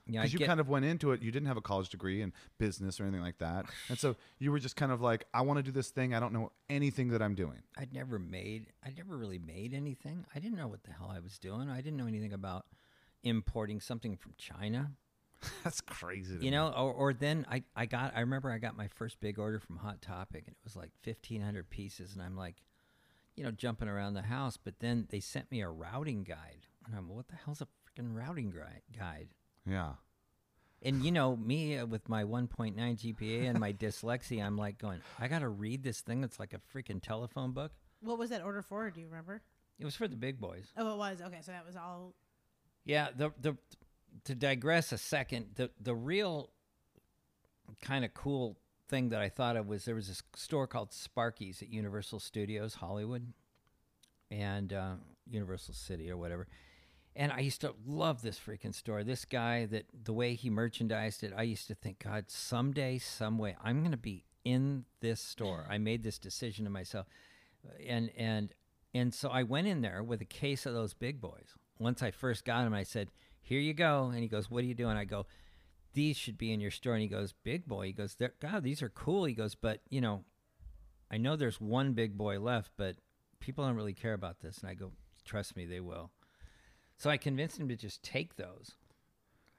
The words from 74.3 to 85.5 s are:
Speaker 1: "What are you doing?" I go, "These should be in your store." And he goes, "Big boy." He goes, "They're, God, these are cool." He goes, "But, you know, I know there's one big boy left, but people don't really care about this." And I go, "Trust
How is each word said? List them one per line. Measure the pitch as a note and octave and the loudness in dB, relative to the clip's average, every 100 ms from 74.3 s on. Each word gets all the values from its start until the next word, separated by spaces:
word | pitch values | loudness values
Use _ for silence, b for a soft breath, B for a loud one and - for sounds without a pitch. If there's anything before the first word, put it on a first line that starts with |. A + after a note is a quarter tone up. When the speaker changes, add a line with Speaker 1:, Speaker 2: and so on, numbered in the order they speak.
| G#2+ G2+ | 0 0
Speaker 1:
"What | A#2+ | 2
are | B2 | 2
you | |
doing?" | A#2+ A#2 G#2+ | 2 2 2
I | |
go, | G2 G2+ F#2+ b b b b b - | 0 -2 -4 b b b b b -4
"These | C#3 D3+ C#3+ | 2 4 2
should | - G#2+ | -2 -2
be | A2+ | 0
in | A2 | 2
your | G2+ | 0
store." | - B2+ | 0 2
And | A2+ | 2
he | G#2+ | 2
goes, | G2+ G2+ - | 0 -2 -4
"Big | G#2+ E3+ - | -2 -2 -2
boy." | G2 F#2+ | -2 -2
He | |
goes, | G2 G#2 | -2 -4
"They're, | - B2 - | 0 -2 0
God, | D3 G3+ | -2 0
these | B2+ D3 | 0 0
are | A2+ | -2
cool." | - - G3 | -2 2 4
He | E3 | 4
goes, | A2+ G#2+ - | 2 -2 0
"But, | A2+ G#2+ - | 0 0 -2
you | C3+ | 2
know, | A#2 G2+ - _ _ - - - - - - | 2 2 -4 _ _ -20 -18 -18 -20 -20 -4
I | A2 | 0
know | B2+ | 2
there's | D#3 B2+ - | 4 2 0
one | G#2+ A#2+ C#3 | 2 4 4
big | A#2+ A2+ G2+ | 4 2 2
boy | G#2 G2 | 0 2
left, | A2+ A#2+ - - | 2 2 0 -2
but | G2 - _ _ _ - | -2 -4 _ _ _ -12
people | - C#3 C3+ | -6 0 2
don't | A2+ | 2
really | G#2 | 0
care | F#2+ A2+ | 0 0
about | G#2 F2+ E2+ | 0 -2 -6
this." | E2 - | -10 -10
And | F#2+ | -8
I | |
go, | F#2+ F#2 - - - | -8 -10 -12 -20 -20
"Trust | - G#2 G2+ | -6 -4 -4